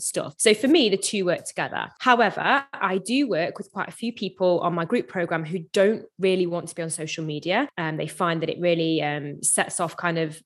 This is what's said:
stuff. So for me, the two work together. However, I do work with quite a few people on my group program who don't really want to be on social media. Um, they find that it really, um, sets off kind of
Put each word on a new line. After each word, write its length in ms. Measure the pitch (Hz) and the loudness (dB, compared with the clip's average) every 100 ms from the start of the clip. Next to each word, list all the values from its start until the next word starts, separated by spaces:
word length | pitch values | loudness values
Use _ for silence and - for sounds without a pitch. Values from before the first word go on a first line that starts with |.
stuff. 320 | - 175 143 - | -6 -4 -6 0
So 160 | 220 | 2
for 120 | 214 262 | 4 6
me, 220 | 330 226 | 4 4
the 80 | 190 | 2
two 280 | - 208 | 0 -2
work 200 | 180 170 | 0 -2
together. 440 | - - 160 190 - - | -4 -6 -6 -4 -8 -2
However, 640 | 254 240 208 - 170 269 277 | 2 4 4 2 2 2 0
I 260 | - 190 190 | -4 -2 -2
do 300 | 190 254 277 | 0 0 2
work 300 | 160 170 - | 0 -2 -4
with 120 | - | -10
quite 180 | 196 170 | -8 -8
a 40 | |
few 200 | - 226 | -6 -8
people 460 | 233 190 - 185 170 | -6 -6 0 2 4
on 160 | 175 | 2
my 100 | 170 | -2
group 220 | 165 175 - | 0 0 0
program 380 | 190 170 165 | -2 -2 -2
who 160 | 156 180 165 | -2 -6 -2
don't 320 | 202 196 220 - - | 4 4 2 -4 -2
really 280 | 190 185 175 | 2 2 2
want 200 | 175 160 | -2 -6
to 60 | |
be 80 | - | -8
on 80 | 165 | -6
social 340 | 156 156 - | -6 -6 -6
media. 440 | 156 151 165 202 285 - | -6 -4 -2 0 0 -4
Um, 180 | 160 156 | -4 -4
they 120 | 151 | -4
find 340 | - 175 165 | -2 0 0
that 80 | - | -2
it 80 | - | -2
really, 420 | 175 165 160 160 | 2 2 2 0
um, 380 | 147 147 143 147 | 0 -4 -6 -6
sets 380 | - - 180 - | -2 0 -2 -2
off 180 | 170 - | -6 -4
kind 220 | 175 165 | -2 -2
of 240 | 160 156 | -2 -6